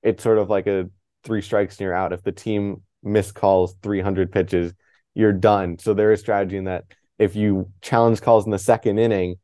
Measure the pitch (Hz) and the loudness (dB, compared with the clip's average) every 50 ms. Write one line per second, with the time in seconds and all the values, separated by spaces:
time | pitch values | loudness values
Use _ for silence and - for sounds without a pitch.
0 | - 110 110 - - 120 110 110 104 95 107 98 92 101 101 95 90 90 _ _ | 0 -2 -2 -2 0 0 2 2 2 0 -2 -2 -2 -2 -2 -2 -4 -6 _ _
1 | _ _ _ _ _ - 110 107 98 - - 104 101 92 - - 98 95 87 90 | _ _ _ _ _ -6 -6 -6 -4 -2 -2 -2 -2 -2 -4 -8 -6 -4 -4 -4
2 | 95 85 90 87 92 101 - - - 113 107 104 101 101 95 98 _ _ _ _ | -4 -4 -6 -6 -8 -8 -10 -8 -6 -4 -4 -2 -4 -4 -6 -10 _ _ _ _
3 | _ 101 104 110 104 - 101 - - 98 98 92 92 90 - _ - 101 104 98 | _ -2 0 0 -2 -2 -6 -2 2 2 4 4 2 0 -4 _ -6 -4 -4 -2
4 | 92 98 98 92 92 90 92 104 90 87 - 90 87 87 87 _ _ _ _ _ | -2 -2 -2 -2 -2 -2 0 -2 -2 0 -2 -2 -2 -4 -8 _ _ _ _ _
5 | _ _ _ - 110 107 101 92 92 107 104 101 95 90 85 85 - 110 104 98 | _ _ _ 2 2 2 2 4 4 2 4 4 0 -4 -6 -6 -2 -2 0 2
6 | 107 107 110 101 - - 110 101 98 95 95 98 95 92 92 90 - _ _ _ | 4 2 2 2 0 -2 -2 -2 -2 -2 -4 -8 -6 -6 -8 -8 -10 _ _ _
7 | _ _ _ _ 110 98 98 104 107 107 98 95 95 95 - _ - - - 117 | _ _ _ _ -2 0 0 -2 0 0 0 -2 -4 -6 -12 _ -10 -2 2 4
8 | 117 117 113 104 - - 117 110 95 110 104 95 - - 117 110 - 120 101 104 | 4 4 2 0 2 4 4 4 4 0 -4 -4 2 0 0 2 2 -2 0 2
9 | 113 117 110 98 92 90 90 92 | 2 2 2 0 -2 -4 -6 -10